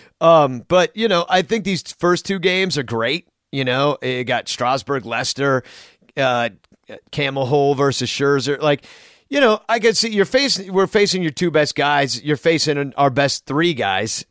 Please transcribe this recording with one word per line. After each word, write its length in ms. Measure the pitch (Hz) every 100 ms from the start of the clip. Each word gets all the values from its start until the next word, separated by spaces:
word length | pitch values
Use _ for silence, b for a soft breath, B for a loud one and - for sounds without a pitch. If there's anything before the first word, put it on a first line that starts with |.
| B -
Um, 440 | 165 165 143 127 -
but, 280 | 180 165 208
you 120 | 220
know, 180 | 180 170
I 140 | 185
think 220 | 160 220
these 180 | 196 180
first 420 | - - 175 175
two 140 | - 196
games 400 | 175 185 190 151
are 40 |
great. 420 | 120 117 117 170 - _ -
You 120 | 139
know, 340 | 131 127 147 139
it 240 | 127 123
got 240 | 123 120 -
Strasburg, 560 | - 123 135 - 139
Lester, 600 | 104 117 131 - 139 131 - B B B _ -
uh, 340 | 135 120 117 95 _ _ - 104 _
Camel 340 | - 139 135 131
Hole 280 | 147 139
versus 340 | 135 139 127 123
Scherzer. 540 | - 143 139 123 139
Like, 240 | 151 147 B B B B B
you 120 | 277
know, 200 | 247 214 -
I 120 | 226
could 160 | 226 208
see 140 | 226
you're 140 | 208
facing, 480 | 190 262 277 - 196
we're 140 | 190 196
facing 340 | 214 202 185
your 100 | 170
two 180 | - 175
best 240 | 151 147
guys. 480 | - 143 143 139 117
You're 140 | 147 147
facing 420 | 170 165 151 143
an, 160 | 143 -
our 140 | 143
best 340 | 127 139 -
three 300 | - 139 175
guys. 500 | 120 101 95 110 - -